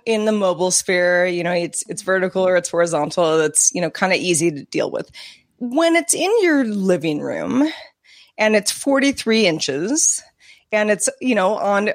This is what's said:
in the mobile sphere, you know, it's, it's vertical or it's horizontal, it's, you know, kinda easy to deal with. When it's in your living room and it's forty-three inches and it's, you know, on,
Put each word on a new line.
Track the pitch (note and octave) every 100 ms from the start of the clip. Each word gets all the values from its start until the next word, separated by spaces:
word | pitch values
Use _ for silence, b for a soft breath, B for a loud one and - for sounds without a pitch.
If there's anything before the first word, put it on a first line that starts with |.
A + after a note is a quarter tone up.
| A3+
in | A3 G#3+
the |
mobile | G#3+ F#3 E3 F#3
sphere, | - - F3+ F3+ F3+ F3+
you | F3 E3+
know, |
it's, | F3+ E3+ - -
it's | E3+
vertical | - F#3 F#3 F#3+ F#3
or | F3+
it's | F3
horizontal, | E3+ E3+ D#3+ D3+ F3+ E3 D#3+
it's, | D#3 - -
you | F3+
know, | E3
kinda | - F#3 F3
easy | F3 D#3+ E3+
to | C#3+ -
deal | D#3 -
with. | - - B B B B _
When | B3 C#4 E4+ E4
it's | E4
in | - F4+ A4+
your | F4+ C#4+ A3+
living | G#3 F#3+ F3+ D#3+ D3
room | C#3 D#2+ E3+ B3 D#4 B B _ b b b -
and | G#3+
it's | A3 -
forty-three | - C#4 C4+ C#4 C4+ A3 A3 F#3+
inches | D#3 - C#3 G3 D#4 - - - _ b b _
and | G#3+ G#3+
it's, | G3+ - -
you | B3+ G#3+
know, | F#3 G#3+
on, | G3+ G3+ G#3